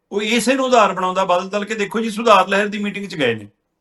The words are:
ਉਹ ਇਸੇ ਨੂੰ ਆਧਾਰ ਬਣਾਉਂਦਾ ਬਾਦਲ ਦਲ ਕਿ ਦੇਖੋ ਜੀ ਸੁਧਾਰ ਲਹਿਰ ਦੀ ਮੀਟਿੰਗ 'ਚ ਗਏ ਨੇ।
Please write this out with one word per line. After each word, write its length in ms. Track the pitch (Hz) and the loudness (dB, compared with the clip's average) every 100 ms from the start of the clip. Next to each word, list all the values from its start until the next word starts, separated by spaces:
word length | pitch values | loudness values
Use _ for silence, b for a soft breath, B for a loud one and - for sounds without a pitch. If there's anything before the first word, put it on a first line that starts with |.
| _ | _
ਉਹ 100 | 202 | -6
ਇਸੇ 320 | 214 233 220 | 0 0 2
ਨੂੰ 120 | 269 254 | 0 4
ਆਧਾਰ 280 | 247 196 | 4 4
ਬਣਾਉਂਦਾ 320 | 175 185 185 180 | 2 -2 -2 2
ਬਾਦਲ 240 | 180 190 | 0 0
ਦਲ 160 | 208 202 | -6 -6
ਕਿ 100 | 214 | -4
ਦੇਖੋ 240 | 196 226 | -4 -4
ਜੀ 100 | 226 | -4
ਸੁਧਾਰ 380 | 196 233 196 185 | -2 4 4 4
ਲਹਿਰ 200 | 196 208 | 0 -2
ਦੀ 100 | 208 | -4
ਮੀਟਿੰਗ 300 | 202 202 196 | -6 -8 -10
'ਚ 80 | 170 | -2
ਗਏ 200 | 127 113 | -2 -2
ਨੇ। 100 | 101 _ _ _ | -8 _ _ _